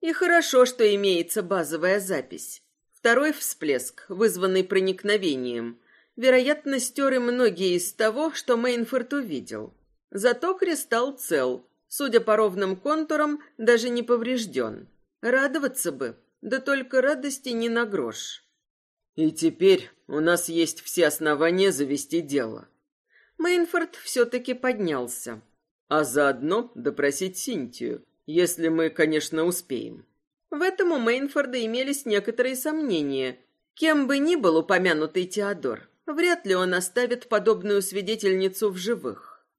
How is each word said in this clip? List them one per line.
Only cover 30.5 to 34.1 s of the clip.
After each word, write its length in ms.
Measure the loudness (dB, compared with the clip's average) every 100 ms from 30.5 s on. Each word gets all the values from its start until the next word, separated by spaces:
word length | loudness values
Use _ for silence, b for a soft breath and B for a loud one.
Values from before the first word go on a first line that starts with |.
В 100 | -2
этом 300 | -2 0 0
у 80 | 2
Мейнфорда 640 | 2 0 0 -2 -2 -2 -4
имелись 400 | -2 -2 -4 0
некоторые 500 | -2 0 -2 -2 0
сомнения. 840 | -4 -4 -2 -2 -2 -2 -4 -6 _ _ _
Кем 320 | -2 2 2
бы 140 | 2